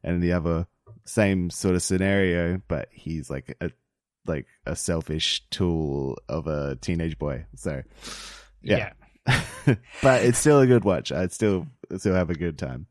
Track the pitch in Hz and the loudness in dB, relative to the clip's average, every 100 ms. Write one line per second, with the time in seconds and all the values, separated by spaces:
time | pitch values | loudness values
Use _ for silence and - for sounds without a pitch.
0 | - 87 87 87 82 82 87 _ - - | -2 0 2 2 0 0 -2 _ -20 -20
1 | - - 101 95 87 - 98 90 - 92 | -4 2 4 2 0 -2 2 2 2 0
2 | 98 98 92 87 85 92 - 76 - - | 2 2 2 2 0 -2 -4 -6 -6 -12
3 | 76 80 69 67 - - 85 _ _ _ | -8 -8 -6 -10 -10 -8 -8 _ _ _
4 | _ _ - 78 - _ - 80 - 82 | _ _ -6 -6 -6 _ -8 -6 -2 -2
5 | 78 80 - - _ - 90 82 76 69 | -2 -2 -2 -4 _ -2 0 0 0 -2
6 | 67 - - 80 78 73 69 67 - 85 | -4 -6 -6 -6 -4 -4 -4 -6 -4 -2
7 | 82 76 73 64 - - - 69 - - | -2 -4 -6 -6 -10 -10 -8 -8 -12 -18
8 | - - - - - _ - - 101 - | -16 -16 -16 -20 -20 _ 0 0 0 -14
9 | _ _ - 127 - - - 113 - - | _ _ -2 0 -2 -2 2 2 -2 2
10 | 131 127 120 120 151 143 131 123 98 85 | 4 6 4 4 6 6 8 6 4 0
11 | - 71 92 - 107 92 80 _ - 95 | -2 -4 -4 0 0 0 -4 _ -12 -4
12 | 101 92 82 82 85 76 69 64 - | 0 2 0 -2 -4 -4 -8 -8 -14